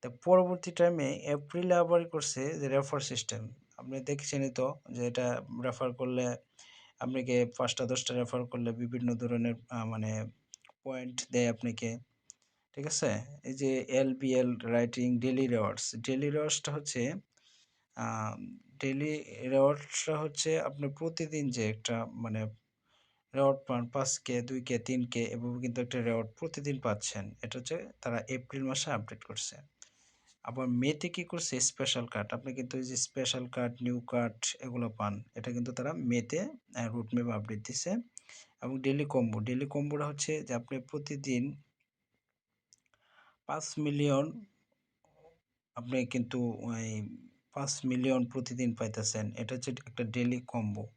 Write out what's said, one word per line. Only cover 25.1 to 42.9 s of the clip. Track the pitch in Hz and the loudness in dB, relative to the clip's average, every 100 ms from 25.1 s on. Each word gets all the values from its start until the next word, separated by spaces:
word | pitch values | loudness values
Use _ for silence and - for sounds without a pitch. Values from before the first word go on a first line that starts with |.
| 120 | 0
এভাবে | 117 120 120 123 | -2 -2 -4 -4
কিন্তু | 123 120 | -4 -2
একটা | 123 131 | -2 0
রিওয়ার্ড | 117 113 110 - | 2 2 0 -6
প্রতিদিন | 165 160 143 135 | -8 -4 -4 -2
পাচ্ছেন। | 123 104 - 107 98 - | 0 0 -2 -4 -8 -8
এটা | 117 127 | -8 -8
হচ্ছে | 120 165 196 - | -4 -6 -6 -8
তারা | 127 117 113 | -4 -2 -2
এপ্রিল | 131 123 139 | -6 -6 -4
মাসে | 135 131 - | -2 -2 0
আপডেট | 123 110 107 | -2 -4 -12
করছে। | - 110 - - - _ - _ _ _ _ _ | -10 -8 -8 -10 -20 _ -20 _ _ _ _ _
আবার | - 123 127 | -10 -2 0
মেতে | 123 131 151 175 | 4 4 2 -2
কি | 175 | -4
করছে? | 175 175 165 127 | -6 -4 -2 2
স্পেশাল | 127 - 131 127 117 | 0 2 0 0 0
কার্ড। | 110 107 | -2 -2
আপনি | 120 135 | -4 -4
কিন্তু | 131 123 135 | -6 -4 -4
এই | |
যে | 127 123 | -2 -2
স্পেশাল | - - 127 131 123 | -2 0 0 0 -2
কার্ড, | 127 120 120 | -2 -2 0
নিউ | 123 123 | 0 0
কার্ড | 120 123 120 110 - - | 0 2 0 0 -6 -4
এগুলো | 131 123 117 | -6 -2 -4
পান, | 110 104 101 110 | 0 -2 -2 -8
এটা | - 117 | -8 -4
কিন্তু | 120 120 | -2 -2
তারা | 123 131 | -2 -2
মেতে, | 165 131 120 113 156 226 302 _ | -2 2 2 2 -2 -2 -6 _
আহ, | - 117 | -4 -2
রুট | 117 110 | -2 0
ম্যাপ | 120 120 | 0 0
আপডেট | 107 104 107 107 | -2 -4 -8 -6
দিছে। | 123 - 214 233 - _ - - _ | -6 -2 -2 -4 -14 _ -20 -20 _
এবং | 131 135 | -6 -2
ডেইলি | 135 139 | 2 2
কম্বো, | 143 139 117 107 | 2 2 2 2
ডেইলি | 107 127 139 | 0 0 0
কম্বোটা | 147 147 147 147 | 0 0 0 -2
হচ্ছে | 143 - 156 | -2 -2 -2
যে | - | 0
আপনি | 120 120 135 | -4 -2 -8
প্রতিদিন | 131 151 143 143 139 123 135 143 - _ _ _ _ _ _ _ _ _ _ - _ | -6 -8 -6 -6 0 2 0 -4 -14 _ _ _ _ _ _ _ _ _ _ -20 _